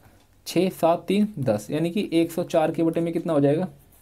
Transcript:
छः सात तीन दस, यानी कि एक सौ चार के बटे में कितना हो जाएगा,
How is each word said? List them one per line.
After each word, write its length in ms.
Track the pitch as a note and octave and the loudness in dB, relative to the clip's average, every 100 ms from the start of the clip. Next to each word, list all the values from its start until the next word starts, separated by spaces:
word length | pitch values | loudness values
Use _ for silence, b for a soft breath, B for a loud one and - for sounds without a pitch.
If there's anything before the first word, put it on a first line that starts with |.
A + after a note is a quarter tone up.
| b b b _ - | b b b _ -4
छः 220 | E3 F#3 | 0 0
सात 340 | F3+ E3 E3+ - | 2 2 2 0
तीन 200 | G3 G#3 D3+ | 0 0 0
दस, 280 | A#2+ G#2 - | -2 -2 -2
यानी 200 | D3 E3 | -4 -2
कि 200 | E3+ - | -2 0
एक 180 | E3 E3 | 0 0
सौ 120 | F3 F3 | -2 -2
चार 260 | E3+ D#3+ | 0 0
के 120 | E3 | 0
बटे 180 | E3 D#3+ | 0 0
में 100 | E3+ | -2
कितना 200 | E3 D3+ | -4 -2
हो 60 | D3+ | 2
जाएगा, 260 | C#3+ D3+ F#3 - - _ | 4 2 -2 -8 -20 _